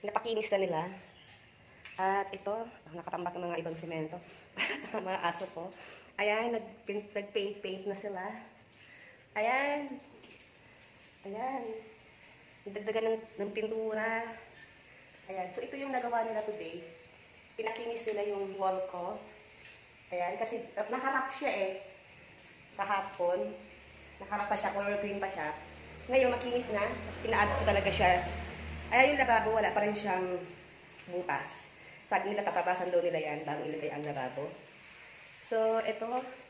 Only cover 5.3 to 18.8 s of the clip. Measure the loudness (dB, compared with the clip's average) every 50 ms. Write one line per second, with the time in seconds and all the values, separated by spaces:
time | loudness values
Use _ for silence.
5.3 | 0 -2 -8 -8 -8 -10 -10 -10 -12 -14 -16 -16 -16 -16 -18 -12 -2 0 2 4
6.3 | 4 2 2 2 0 -2 -2 -6 -14 -12 -8 -4 -4 -4 -6 -4 -6 -6 -6 -2
7.3 | -2 -2 -2 -2 -4 -6 -6 -6 -6 -4 -4 -6 -6 -4 -6 -6 -6 -6 -6 -6
8.3 | -8 -10 -14 -18 -20 -20 -20 -20 -20 -20 -20 -20 -20 -20 -20 -20 -20 -20 -20 -6
9.3 | -2 2 2 4 4 4 2 2 0 0 -2 -4 -8 -10 -12 -18 -20 -20 -20 -20
10.3 | -20 -20 -20 -20 -20 -20 -20 -20 -20 -20 -20 -20 -20 -20 -20 -20 -20 -14 -10 -8
11.3 | -6 -4 -4 -2 -2 -4 -4 -6 -8 -8 -10 -14 -20 -20 -20 -20 -20 -20 -20 -20
12.3 | -20 -20 -20 -20 -20 -14 -12 -8 -8 -4 -2 0 0 2 2 2 2 0 -2 -12
13.3 | -6 -4 -4 -4 -2 -2 -2 -2 -2 -2 0 0 0 0 0 0 0 0 -2 -4
14.3 | -8 -12 -16 -18 -20 -20 -20 -20 -20 -20 -20 -20 -20 -20 -20 -20 -20 -20 -12 -8
15.3 | -6 -4 -4 -4 -4 -6 -6 -6 -6 -6 -4 -2 0 0 0 2 2 2 2 2
16.3 | 0 -2 -2 -2 -4 -6 -6 -8 -8 -10 -12 -12 -16 -18 -20 -20 -20 -20 -20 -20
17.3 | -20 -20 -20 -14 -8 -4 -4 -4 -4 -4 -4 -6 -6 -4 -4 -2 -2 0 0 0
18.3 | 0 -2 -4 -4 -2 0 0 2 2 0